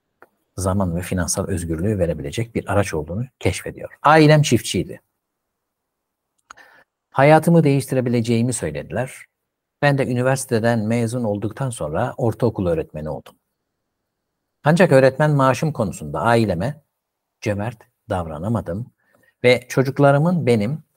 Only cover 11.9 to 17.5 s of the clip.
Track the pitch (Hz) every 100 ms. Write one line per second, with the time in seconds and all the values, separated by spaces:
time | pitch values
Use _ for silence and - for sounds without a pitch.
11.9 | 85 120 - 117 - 117 107 90 80 -
12.9 | 76 76 67 - _ _ _ _ _ _
13.9 | _ _ _ _ _ _ _ 147 170 175
14.9 | 135 131 131 151 143 131 123 156 147 98
15.9 | - 73 76 107 117 107 85 120 147 _
16.9 | _ _ _ _ _ 110